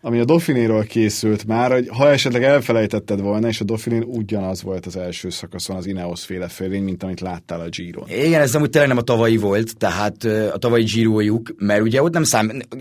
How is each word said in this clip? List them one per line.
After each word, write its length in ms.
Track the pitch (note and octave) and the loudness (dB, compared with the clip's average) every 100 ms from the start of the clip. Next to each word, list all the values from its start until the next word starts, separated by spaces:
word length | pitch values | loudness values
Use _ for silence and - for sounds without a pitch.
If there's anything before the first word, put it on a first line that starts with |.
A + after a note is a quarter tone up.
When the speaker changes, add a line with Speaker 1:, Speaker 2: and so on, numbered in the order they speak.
Speaker 1:
ami 180 | - A#2 | 0 0
a 60 | A#2+ | 4
Dauphinéról 580 | E3+ E3+ C3 A#2 A2 | 4 4 0 2 2
készült 600 | G#2+ A#2 G#2+ G2+ A2 G#2+ G#2+ | 0 0 0 0 0 0 0
már, 260 | A2+ B2 | 0 2
hogy 160 | B2+ B2 | 2 0
ha 220 | A2+ C#3+ | 2 4
esetleg 340 | C#3+ C#3 B2 | 4 2 2
elfelejtetted 800 | B2+ C#3+ - A#2 G#2+ G#2+ - G2+ | 4 4 4 2 2 -2 -2 -2
volna, 260 | G2 G#2 A2+ | 0 0 0
és 140 | A2 | -2
a 20 | |
Dauphinén 400 | G2+ A2+ A#2 A#2 | -4 -4 -2 -2
ugyanaz 600 | A#2 B2 G2+ G#2+ F#2+ F#2 | -2 -6 -4 -4 -4 -6
volt 220 | F#2+ F#2 F2+ | -6 -8 -8
az 100 | F2+ | -8
első 340 | F2+ F2 F#2 | -8 -8 -10
szakaszon 460 | E2+ - - - F#2+ | -10 -12 -12 -8 -8
az 100 | F2+ | -6
Ineos 400 | F#2+ F2 F2 - | -6 -6 -8 -10
féle 220 | F#2 F2 | -8 -8
fölvény, 360 | - F#2+ G2 | -8 -6 -4
mint 200 | G2 F2+ | -4 -4
amit 160 | F#2 F2+ | -8 -8
láttál 400 | F#2 F2 - E2+ | -8 -10 -10 -10
a 100 | E2+ | -10
Giron. 360 | E2 F2 E2+ - | -10 -12 -14 -8
Speaker 2:
Igen, 320 | F#2+ D3+ E3 | -2 2 4
ez 140 | C#3+ D3 | 2 2
amúgy 140 | D3 | 2
tényleg 200 | D3+ C#3 | 4 4
nem 100 | B2+ | 2
a 20 | |
tavalyi 360 | A#2+ A#2+ A#2 A2+ | 2 2 4 4
volt, 400 | G2+ G2 A2+ - | 2 0 -2 -2
tehát, 460 | G#2 F2 G#2 G#2 | -2 0 -4 -4
ö, 240 | A#2 G#2+ G#2+ | -2 0 -2
a 40 | E2 | -2
tavalyi 260 | A#2+ A#2 | 2 2
Girojuk, 680 | A2 A2 A2+ G#2+ G#2 A2+ A#2 - | 2 2 2 4 2 0 -4 -4
mert 240 | G2+ G#2 | 2 2
ugye 200 | A2 B2+ | 4 2
ott 120 | D#3 | 2
nem 100 | E3 | 2
szám-, 380 | D#3 A2+ G#2+ B2+ A#2+ C3 | 2 2 0 -2 -12 -14